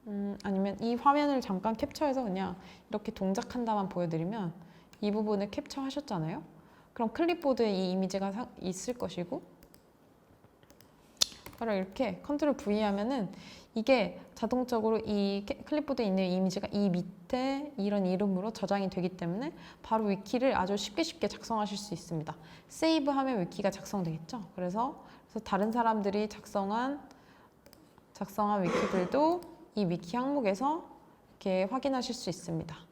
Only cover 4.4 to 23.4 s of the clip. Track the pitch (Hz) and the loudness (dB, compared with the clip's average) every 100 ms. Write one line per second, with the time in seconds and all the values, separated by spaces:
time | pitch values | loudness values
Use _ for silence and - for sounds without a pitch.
4.4 | 175 - - - - - 208 208 214 208 | -4 -6 -18 -20 -20 -2 0 2 2 0
5.4 | 202 247 294 277 269 285 285 190 156 233 | 0 -4 -6 -6 -4 -4 -4 -2 -2 -4
6.4 | - - - - - - 226 - 339 339 | -10 -20 -20 -20 -20 -2 -2 2 2 4
7.4 | 285 247 226 190 185 185 190 196 196 196 | 2 4 4 4 2 2 0 0 -2 -4
8.4 | 247 - 185 185 - 240 208 - 175 302 | -8 -6 -6 -4 -6 -4 -4 -4 -4 -6
9.4 | - - - - - - - - - - | -8 -20 -20 -20 -20 -20 -20 -20 -20 -20
10.4 | - - - - - - - - - - | -20 -20 -20 -20 -20 -20 -20 -2 -2 -2
11.4 | - - 226 196 190 - 247 175 - 285 | -18 -6 0 0 -2 -2 -2 -2 -4 0
12.4 | 302 277 - 208 214 196 220 269 180 - | 2 2 0 2 2 0 0 -2 -2 -6
13.4 | - - - 233 214 262 180 - - - | -16 -18 -8 -4 4 6 4 -4 -16 -4
14.4 | 220 254 247 233 220 220 220 208 196 196 | 0 0 0 0 2 0 2 2 2 0
15.4 | 202 - - 302 302 262 220 190 185 185 | -4 -8 0 -2 0 0 2 2 2 4
16.4 | 190 185 - 202 202 180 - - - 254 | 2 0 -2 2 2 2 -2 -10 -4 0
17.4 | 262 277 294 294 202 202 185 185 202 185 | 0 0 -4 -4 0 2 2 2 2 2
18.4 | 208 - 190 202 190 190 175 180 170 185 | -2 -4 0 0 0 0 -2 -2 -4 -2
19.4 | 285 - - - - 226 214 196 - 254 | -4 -8 -18 -18 0 2 2 0 0 2
20.4 | 262 208 185 202 - - 320 - 202 - | 4 4 2 0 -2 -2 -2 0 -2 -2
21.4 | - 220 208 202 - 165 - 165 151 - | -4 -2 0 -4 -6 -8 -4 -6 -4 -10
22.4 | - - - - 320 320 277 269 262 233 | -14 -20 -18 2 4 6 4 2 2 2